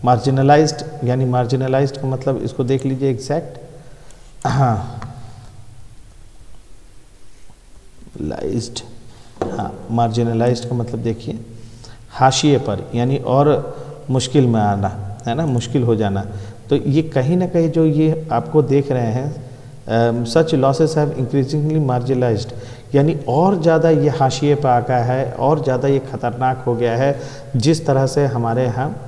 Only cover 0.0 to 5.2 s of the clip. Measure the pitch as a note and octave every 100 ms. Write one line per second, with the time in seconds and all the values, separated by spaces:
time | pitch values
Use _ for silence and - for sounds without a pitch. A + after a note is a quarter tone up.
0 | B2+ B2+ C3+ C3 C#3 D3 D#3 - - -
1 | B2 B2+ B2+ B2 A#2 C3 C3 C3 C#3 -
2 | C3 C3 C#3 C3 - - B2+ C3+ C3+ C3
3 | C3+ B2 - D3 E3+ - - - - -
4 | - - - - C3 B2 C3 G#2+ - -
5 | - -